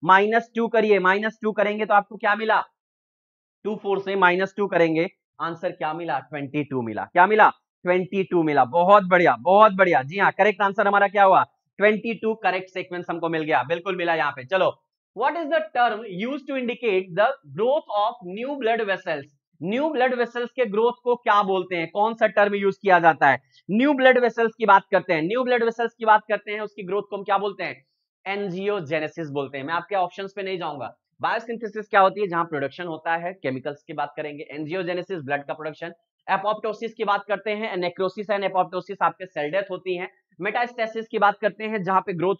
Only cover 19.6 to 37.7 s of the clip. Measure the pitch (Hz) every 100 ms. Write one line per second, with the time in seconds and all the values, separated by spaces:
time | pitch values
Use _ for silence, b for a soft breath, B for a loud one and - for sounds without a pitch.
19.6 | 165 233 311 285 254 247 233 240 240 -
20.6 | 240 208 226 220 247 240 233 208 196 190
21.6 | 180 175 165 202 214 226 220 214 202 202
22.6 | 196 196 196 180 170 156 147 131 b b
23.6 | - 208 277 269 262 247 240 233 226 -
24.6 | 214 196 - 190 180 165 160 240 247 247
25.6 | 226 233 233 - 220 214 220 202 - 208
26.6 | 208 - 180 202 196 202 196 196 208 190
27.6 | 160 127 _ _ _ _ 185 202 202 175
28.6 | 196 208 139 160 156 170 156 143 135 139
29.6 | 139 170 165 196 180 - 196 208 190 190
30.6 | 170 143 113 - _ _ 160 214 233 226
31.6 | 226 214 208 208 190 196 202 170 165 151
32.6 | 139 - 175 156 170 165 175 185 139 131
33.6 | 143 143 - 151 143 - 151 143 - 143
34.6 | 151 185 175 180 180 185 131 143 143 156
35.6 | 156 151 175 - _ _ - 190 202 214
36.6 | 220 214 226 220 208 202 202 196 220 208
37.6 | 220